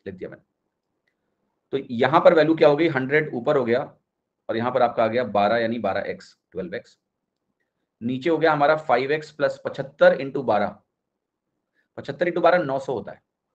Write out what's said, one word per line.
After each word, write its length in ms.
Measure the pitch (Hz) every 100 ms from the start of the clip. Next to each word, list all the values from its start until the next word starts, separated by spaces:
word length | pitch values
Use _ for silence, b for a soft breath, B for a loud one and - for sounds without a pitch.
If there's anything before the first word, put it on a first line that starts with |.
| -
लिख 100 | 90
दिया 140 | -
मैंने। 140 | - _ _ _ _ _ _ _ _ _ _ _ _ _
तो 40 | 139 135
यहाँ 280 | 117 127 160
पर 120 | 180
value 220 | 170 151 160
क्या 120 | 156
हो 80 | 147
गई? 120 | 165
हंड्रेड 460 | 131 131 151 151
ऊपर 240 | 127 117 147
हो 80 | 117
गया, 160 | 120 147 - _ _ _ _ -
और 80 | 113
यहाँ 140 | 120
पर 100 | 127
आपका 220 | 120 120
आ 40 | 113
गया 160 | 117
बारह, 340 | 120 101 104 117
यानी 220 | 113 120
बारह 220 | 101 95
एक्स, 360 | - 90 - _ _
ट्वेल्व 240 | 90 90 107
एक्स। 220 | - _ _ _ _ _ _ _ _ _ _ _
नीचे 280 | 117 127 170
हो 80 | 160
गया 160 | 160
हमारा 220 | 147 143 156
फ़ाइव 340 | - 123 135
एक्स 200 | 151 151
प्लस 300 | - 139 - 135
पचहत्तर 560 | 135 131 - 180 139
इंटू 220 | 135 139
बारह, 320 | 120 104 98 - _ _ _ _ _ _ _ _ _ _ _ -
पचहत्तर 300 | 113 127 175
इंटू 140 | 170
बारह 220 | 165 175
नौ 160 | 139 135
सौ 140 | 135
होता 180 | 120 101
है, 100 | - _ _ _